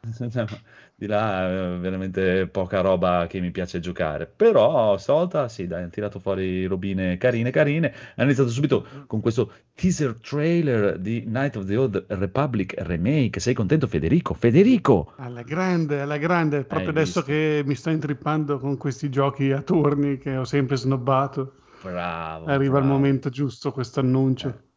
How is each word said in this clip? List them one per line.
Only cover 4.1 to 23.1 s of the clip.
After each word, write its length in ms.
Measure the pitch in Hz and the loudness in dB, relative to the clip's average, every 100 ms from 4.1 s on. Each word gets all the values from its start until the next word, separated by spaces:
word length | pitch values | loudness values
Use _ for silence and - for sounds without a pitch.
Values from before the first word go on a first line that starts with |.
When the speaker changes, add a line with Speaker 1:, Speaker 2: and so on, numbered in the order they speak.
| 76 82 | -4 -8
Speaker 1:
Però 720 | _ 226 180 110 156 110 98 | _ 4 6 4 4 2 2
stavolta 500 | - 143 180 165 123 | 2 0 0 -2 -4
sì, 180 | 110 90 | -6 -8
dai, 140 | 87 | -6
hanno 80 | 87 | -8
tirato 280 | - 101 98 | -6 -8 -6
fuori 480 | 92 95 95 92 92 | -4 -2 -2 -2 -2
robine 500 | 95 98 95 92 90 | -2 -2 -2 -2 0
carine, 340 | 127 117 120 | 0 2 0
carine. 440 | 139 147 151 156 - - - | 2 2 2 -2 -4 -18 -2
Hanno 100 | 127 | 2
iniziato 240 | 135 131 | 4 2
subito 360 | 117 147 127 - | 2 0 0 -2
Speaker 2:
Mm. 80 | 135 - | -16 -6
Speaker 1:
con 140 | 110 | -2
questo 320 | 117 113 113 - _ | 0 0 -2 -4 _
teaser 420 | - 185 175 143 117 | -2 -2 0 -2 -4
trailer 840 | - 147 156 170 156 117 101 90 | -8 -2 0 2 2 2 2 0
di 240 | 95 117 | -4 -4
Knight 340 | 107 113 139 110 | -4 -2 -2 -4
of 80 | |
the 120 | 95 104 | -2 0
Old 280 | 131 98 - | 2 0 -4
Republic 680 | 98 95 95 143 117 95 - | -4 -2 -2 -2 -2 -4 -6
Remake. 600 | - 85 92 151 117 85 | -4 -2 2 2 0 0
Sei 140 | - | -2
contento, 320 | 123 110 156 139 | 0 2 2 2
Federico? 480 | 82 80 165 - | 0 2 2 2
Federico! 800 | - 120 123 208 247 - 104 - - | 2 4 6 6 4 4 4 2 -10
Speaker 3:
Alla 260 | 123 120 | -12 -12
grande, 580 | 120 156 185 175 156 143 | -8 -2 0 0 0 -2
alla 180 | 139 147 | -2 -2
grande. 460 | 156 175 160 143 | 0 2 2 0
Proprio 260 | 135 160 143 | -2 -4 -2
Speaker 1:
Hai 60 | 156 | 0
Speaker 3:
adesso 240 | 156 180 | 0 0
Speaker 1:
visto? 120 | 131 | 0
Speaker 3:
che 300 | 151 156 151 | 0 2 0
mi 100 | 143 | 0
sto 140 | 143 - | -2 -2
intrippando 680 | 156 147 143 151 156 147 143 | -2 -2 -4 -2 -2 0 -2
con 180 | 131 135 | -2 -4
questi 320 | 143 127 147 | -4 -4 -4
giochi 420 | 135 139 135 135 | 2 2 2 0
a 100 | 135 | 0
turni 560 | 135 170 143 143 143 135 | 2 2 4 2 0 -2
che 180 | 143 131 | -4 -4
ho 80 | |
sempre 320 | 127 143 131 135 | 0 0 0 0
snobbato. 800 | 123 135 120 131 139 - 135 - _ - | 0 0 2 2 2 -4 -8 -10 _ -18
Speaker 1:
Bravo, 600 | 95 87 87 85 82 80 | -10 -6 -4 -6 -8 -8
Speaker 3:
Arriva 320 | 110 139 139 135 | -2 0 4 4
il 60 | |
Speaker 1:
bravo. 140 | 135 139 | 4 4
Speaker 3:
momento 320 | 139 | 4